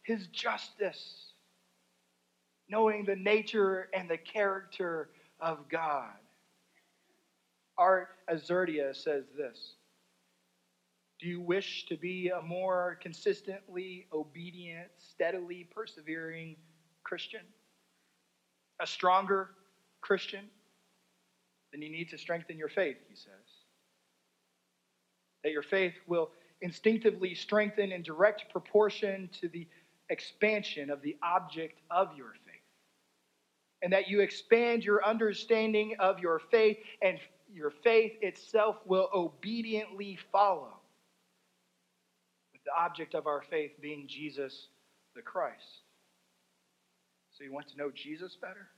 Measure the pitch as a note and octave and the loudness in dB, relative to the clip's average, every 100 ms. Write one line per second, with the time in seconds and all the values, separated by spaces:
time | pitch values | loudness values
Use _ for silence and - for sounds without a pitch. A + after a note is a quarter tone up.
0 | - A3+ F3+ D#3+ - - - - F#3+ - | -2 -4 -4 -4 -4 -4 -8 -4 -4 -4
1 | - - - _ _ _ _ _ _ _ | -18 -20 -20 _ _ _ _ _ _ _
2 | _ _ _ _ _ _ _ G#3 A3 G#3+ | _ _ _ _ _ _ _ 4 4 4
3 | G3 G3 G3 G#3+ G#3+ A3 G3 F#3 F#3 F#3+ | 0 0 4 2 2 2 4 2 -2 -6
4 | F3 E3 - A3 G3+ F#3+ F#3+ - F3+ D#3+ | -2 -4 -4 0 0 0 -8 -6 -4 -4
5 | D3+ _ _ _ E3 D3+ C#3+ D#3+ D#3+ C#3 | -6 _ _ _ -6 -6 -6 -4 -2 -2
6 | A2+ G2+ _ _ _ _ _ _ _ _ | -4 -16 _ _ _ _ _ _ _ _
7 | _ _ _ _ _ _ _ - F3+ F#3 | _ _ _ _ _ _ _ 4 6 6
8 | F3+ - - D#3+ C#3+ F3+ F3+ D3+ C3+ C3+ | 0 -12 -4 -4 0 0 0 0 -4 -4
9 | D#3+ C#3 C3 C3+ C3 A2 - _ _ _ | -4 -4 -4 -10 -10 -10 -20 _ _ _
10 | _ _ _ _ _ _ _ _ _ _ | _ _ _ _ _ _ _ _ _ _
11 | _ - F3 F3 F3 F#3+ G3 - - D#3 | _ -12 -8 -6 0 0 0 -10 -8 -6
12 | F3 F#3 F3+ F3+ D#3+ F3 F#3 F3+ F3+ E3+ | -6 -4 -2 -4 -4 -4 0 0 0 -6
13 | F3+ E3 G3+ F#3+ - G3 - F3+ F#3 F3+ | -14 -4 -2 -2 -6 -12 -10 -10 -10 -12
14 | F#3 D#3 D3+ D3 F3 F3 F3 E3 F3 _ | -8 -8 -8 -12 -14 -14 -16 -16 -18 _
15 | - _ E3+ F#3 F3 F3+ E3+ - F#3 - | -20 _ -2 -2 -8 -12 -12 -14 -14 -14
16 | D3+ D#3+ D#3+ E3 E3 D#3 _ _ _ _ | -10 -8 -8 -10 -12 -16 _ _ _ _
17 | - F3 - A3 F3 _ _ _ _ _ | -8 -8 -8 -14 -18 _ _ _ _ _
18 | _ _ _ _ _ _ _ - E3 - | _ _ _ _ _ _ _ -10 -8 0
19 | F#3 F#3 G3 G3 F#3+ _ _ _ _ _ | 4 4 4 0 0 _ _ _ _ _
20 | - F#3+ - G3 G#3 _ _ _ _ _ | -2 -2 0 -12 -16 _ _ _ _ _
21 | _ _ _ _ _ _ _ D3 D3+ D#3+ | _ _ _ _ _ _ _ -14 -12 -10
22 | E3 D#3 - E3+ E3 D#3+ D#3 - E3+ B2+ | -10 -12 -6 -6 -6 -8 -2 2 2 0
23 | - G2+ G#2 G2 _ _ _ _ _ _ | -16 -20 -20 -20 _ _ _ _ _ _
24 | _ _ _ _ _ _ _ _ _ _ | _ _ _ _ _ _ _ _ _ _
25 | _ _ _ _ D3+ D3+ C#3+ G3 F#3 F3 | _ _ _ _ -4 -4 -2 0 0 -4
26 | - F3 D#3+ - _ _ F#3 - A3 A3+ | -2 0 0 -6 _ _ -10 2 4 6
27 | A3+ F#3 F#3 E3+ - G#3 G#3 G#3+ G3 F3+ | 2 2 -4 -4 2 2 4 0 -2 -2
28 | D#3+ D#3 G3+ G#3+ - F3 - G#3 G#3 - | -8 4 4 4 -6 -8 4 6 6 2
29 | G#3 G3 F#3 - F3 E3 - - _ _ | -2 -2 -10 -8 -8 -8 -14 -20 _ _
30 | - E3 - - G#3 G#3+ G3+ D3+ C#3+ C#3+ | -6 -6 -6 0 2 2 -2 -8 -6 -4
31 | D3 - E3+ F3+ E3 D#3+ D#3+ - _ F3 | -6 -4 0 0 0 -8 -8 -10 _ 2
32 | F#3+ D3+ A#2+ G2+ G2 F#2+ _ _ _ _ | 2 -2 -18 -20 -20 -20 _ _ _ _
33 | _ _ _ _ _ _ _ _ F3+ F#3+ | _ _ _ _ _ _ _ _ 2 2
34 | F#3+ G3+ G3 - - A#3 A#3+ A#3 G3 G#3 | 4 2 2 0 4 4 6 2 4 4
35 | G3+ A3+ A3 G3+ - A3 A3 G#3+ G#3+ G#3+ | 4 2 0 -2 2 2 4 2 0 2
36 | F#3+ F#3+ F3 D#3+ - A#3 A3 G#3 - - | 2 2 0 0 4 6 6 4 -10 0
37 | F#3+ E3+ - _ _ F#3 D3 - A#3 A3+ | 0 0 -12 _ _ -6 -6 0 6 6
38 | A3 A3 F#3+ - - A3 G#3+ G#3 - F#3 | 4 -2 -6 -6 0 2 2 0 0 2
39 | F#3 G3 E3 D3+ G3+ A#3 A3+ G#3+ G#3 F#3+ | 4 0 -2 -6 -6 -6 -2 -4 -4 -10
40 | G3+ F3+ - G3 G3+ E3+ B2 - _ _ | -10 -12 0 4 6 4 -4 -18 _ _
41 | _ _ _ _ _ _ _ _ _ _ | _ _ _ _ _ _ _ _ _ _
42 | _ _ _ _ _ _ D3 D#3+ E3+ D#3+ | _ _ _ _ _ _ -2 0 0 -2
43 | D#3 D#3+ D3 C#3+ - D#3+ D3+ - D3 D3+ | -6 -4 -2 -4 -2 -4 -4 -10 -12 -12
44 | C#3 C3+ D3+ C#3 C3+ - - _ _ _ | -12 -10 -10 -8 -8 -10 -20 _ _ _
45 | _ A#2+ - F#3 D3 - - - _ _ | _ -20 -10 -4 -4 -6 -20 -20 _ _
46 | _ _ _ _ _ _ _ _ _ _ | _ _ _ _ _ _ _ _ _ _
47 | _ _ _ _ C#3 C#3 C#3 C#3+ D3 C3 | _ _ _ _ -12 -12 -12 -6 -6 -6
48 | C#3 D#3 F#3 - F3+ G3 F#3+ | -12 -10 -12 -12 -14 -14 -20